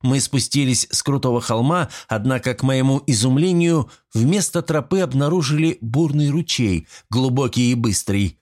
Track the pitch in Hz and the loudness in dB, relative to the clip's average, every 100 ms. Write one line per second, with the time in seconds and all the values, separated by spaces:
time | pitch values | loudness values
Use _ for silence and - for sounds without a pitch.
0 | 127 135 - 135 - 143 131 120 - - | 0 0 0 -2 -2 0 0 0 -2 -4
1 | - 139 131 120 117 113 131 175 139 - | -2 -2 0 -2 0 0 2 0 -2 -8
2 | - 110 120 127 131 113 131 131 131 135 | -6 -4 -2 -2 -2 -2 0 2 2 0
3 | 147 113 127 131 180 170 170 160 117 - | 0 0 2 2 2 2 2 2 -2 -10
4 | _ 113 123 202 - 170 - 151 - 190 | _ 0 2 2 -2 -4 -2 -2 0 -2
5 | 170 131 143 180 135 151 160 175 113 131 | 0 0 0 0 0 0 0 -2 -2 0
6 | 160 147 147 151 - - 110 85 - - | 2 2 2 0 -2 -2 0 0 -4 -16
7 | - 117 131 127 131 127 120 123 113 98 | -4 0 0 0 0 2 2 2 0 -2
8 | - 101 95 - | -2 0 -2 -4